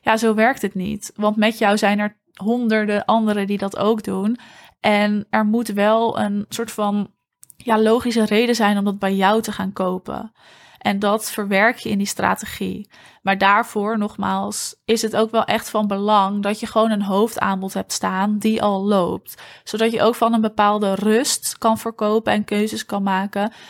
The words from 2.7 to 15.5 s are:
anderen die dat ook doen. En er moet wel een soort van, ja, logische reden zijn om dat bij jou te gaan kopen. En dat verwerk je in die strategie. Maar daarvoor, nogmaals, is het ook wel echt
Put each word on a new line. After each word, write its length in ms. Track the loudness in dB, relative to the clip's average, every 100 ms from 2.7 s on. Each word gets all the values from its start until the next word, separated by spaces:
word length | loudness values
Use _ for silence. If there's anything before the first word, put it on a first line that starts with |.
| 0 0 -2 0
anderen 420 | 2 2 0 -2
die 100 | -2
dat 200 | -4 -2
ook 260 | 0 0
doen. 340 | -2 -2 -2 -4 -8 -20 -20 _
En 480 | 0 2 2 -2 -2
er 160 | 0 2
moet 220 | 0 0
wel 520 | 0 2 4 2 -2
een 260 | -2 -4 -6
soort 220 | -8 -8
van, 400 | -4 -2 -2 -4 _ _ _ -20 -8
ja, 220 | 0 2
logische 460 | 4 2 2 0 2
reden 300 | 2 2 2
zijn 220 | 2 2
om 60 |
dat 160 | 0 -2
bij 160 | -2 2
jou 260 | 2 2
te 100 | 0
gaan 220 | -6 -6
kopen. 580 | -4 -4 -4 -8 -10 -12 _ -20 -20 -20 -6
En 220 | -4 0
dat 320 | 0 0 -4
verwerk 460 | -6 0 2 2 0
je 120 | -4
in 80 | -2
die 100 | -2
strategie. 840 | -2 -2 -2 -6 -8 -8 -8 -14 -20 -20 _
Maar 160 | -4 2
daarvoor, 600 | 4 4 0 -4 -2 -2
nogmaals, 800 | -4 -4 -4 -4 -4 -8 -10 -8 -2
is 160 | 0
het 140 | 0 0
ook 160 | 0
wel 120 | 0
echt 260 | 0